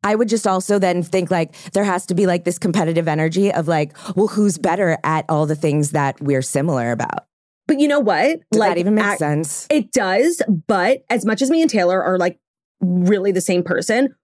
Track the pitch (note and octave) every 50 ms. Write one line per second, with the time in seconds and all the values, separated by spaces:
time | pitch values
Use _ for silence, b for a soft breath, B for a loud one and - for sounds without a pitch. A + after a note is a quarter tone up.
0 | - G3+ G#3+ A3 A#3+ G#3+ A3+ A3+ - G#3 F#3+ F#3 F3+ - G3+ G3+ F#3+ F#3 F3 F3+
1 | E3+ E3+ - F#3 F3+ E3 F#3+ F3 E3 D#3+ B B B B B G3 G3+ G3+ F#3 F3
2 | - - F#3 E3+ G3+ F#3 F3 F3 E3+ F3 F3 - - F3+ E3 G#3 F3 D#3+ E3 E3
3 | E3 D#3+ D3+ D3+ D#3 D#3+ D#3+ F#3 G3 G3 - - D#3+ D3 E3+ D3+ D3+ D3+ - B
4 | B B F#3 F3+ G#3 G#3+ G#3 G#3 G#3 G#3 F3 D#3 - F3+ E3 F#3 G3+ F3 D#3+ -
5 | - - D#3+ D#3+ D#3 - D#3+ D3+ D#3 D3 D#3 D3 D3+ D#3 D3 D3+ D3 C#3+ - D3+
6 | C#3+ C#3 C3 - D3 C#3+ C#3+ C3 C3 - - C#3 C#3 E3+ D3+ B2+ A#2 A#2+ A#2+ A2
7 | B2 - - - - _ _ _ _ _ _ _ _ - D#4 C4+ D4 D4 C#4+ D4
8 | C4+ G#3 F#3+ D3+ E3+ C#4 - A3 _ _ - G#3+ A3 G3+ F3+ E3+ F3 G3 G#3+ G#3+
9 | G#3+ G3+ G3+ - D#3+ D3 D3 D3+ D#3+ D3+ - - - - D4+ D4+ G#3 - - B3+
10 | G#3+ F#3 F#3 G3+ C4 E4 F4 - - - G#3 D#3+ - _ A3 F#3+ F3 A3 - F3
11 | _ _ A#3 A#3+ F#3+ G#3 A3 G3+ C4+ C4 D#4+ E4 E4 D#4+ - G#3+ F3+ F3 F#3 F#3+
12 | - - F#3 F3+ E3+ F3+ - _ _ _ _ _ _ _ _ _ - F3+ F3 F3+
13 | F3+ F3+ G#3 G3 F#3 G3+ F#3+ F3+ F3 - F#3 F3+ F3 - F3+ - - - A3 A#3
14 | C4+ C4+ - _